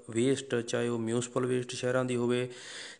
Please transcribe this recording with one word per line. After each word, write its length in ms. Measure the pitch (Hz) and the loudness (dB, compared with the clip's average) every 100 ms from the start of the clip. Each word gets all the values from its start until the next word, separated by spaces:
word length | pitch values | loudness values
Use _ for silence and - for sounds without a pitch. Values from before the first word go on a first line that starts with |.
| - | -4
waste, 500 | 113 131 135 135 120 | 2 4 2 0 -2
ਚਾਹੇ 280 | 117 120 120 | 0 0 0
ਉਹ 100 | 120 | 0
municipal 480 | 113 117 120 131 127 | 0 0 0 0 0
waste 240 | 127 123 | 0 -2
ਸ਼ਹਿਰਾਂ 340 | 123 123 127 | -2 0 2
ਦੀ 120 | 127 120 | 2 2
ਹੋਵੇ, 320 | 120 123 123 - - - - | 2 2 0 -8 -14 -12 -14